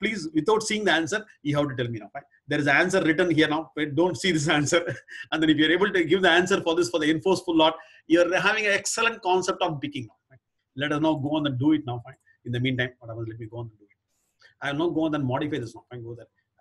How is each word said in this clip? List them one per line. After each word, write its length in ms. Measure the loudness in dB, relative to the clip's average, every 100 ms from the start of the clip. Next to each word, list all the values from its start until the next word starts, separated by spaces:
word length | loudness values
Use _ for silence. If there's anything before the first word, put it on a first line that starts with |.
Please, 260 | -6 -6 -4
without 280 | -2 2 2
seeing 220 | 2 0
the 80 | 2
answer, 320 | 2 0 -4 -8 _
you 140 | -4 -2
have 140 | -2
to 40 |
tell 160 | -2 -6
me 80 | -6
now. 120 | -10
Fine. 120 | -16 -18 _ -6
There 120 | -2
is 80 | 2
an 100 | 2
answer 260 | 2 2
written 280 | 2 2 2
here 180 | 2 2
now. 240 | 0 -4 -6 -4
Don't 240 | 0 0 0
see 140 | 0
this 160 | 0 2
<laughs> 100 | 0
answer. 260 | 2 0 0 -8 -14 -18 -8
And 100 | 0
then 60 | 2
if 80 | 4
you're 160 | 4
able 180 | 4 2
to 140 | 0
give 160 | 2 4
the 100 | 4
answer 300 | 4 4 0
for 140 | 0
this, 160 | 0 0
for 100 | 0
the 100 | 0
enforce 300 | 0 0 0
full 160 | 0 2
lot, 180 | 4 2 -10 -20 0
you're 320 | 4 4 2
having 280 | 0 0 2
an 60 |
excellent 500 | 0 0 -2 -2 -2
concept 400 | 0 0 0 -2
of 180 | -2 -2
picking 220 | -8 -10
now. 140 | -14 _ _
Fine. 100 | -20 _ _ _ -8
Let 160 | -2
us 80 | 0
now 140 | 0
go 220 | 0 -2 -2
on 100 | -2
and 120 | 0
do 140 | 2
it 140 | 2 0
now. 160 | -8
Fine. 120 | -12 -20 _ _
In 80 | -8
the 80 | -2
meantime, 300 | -2 0 -4 -6
what 80 | -14
happens? 180 | -10 -10
Let 120 | -10
me 60 | -14
go 100 | -12
on 80 | -14
and 100 | -16
do 80 |
it. 60 | _ _ _ _ _ _ _ _
I 80 | -6
will 160 | -2 -2
now 80 |
go 80 | 0 -2
on 80 | -2
and 80 |
modify 340 | -2 -2 -2 -4
this 160 | -8
now. 100 | -14 _
Fine, 140 | -16
go 100 | -14
there. 140 | -16 -18 _ _ _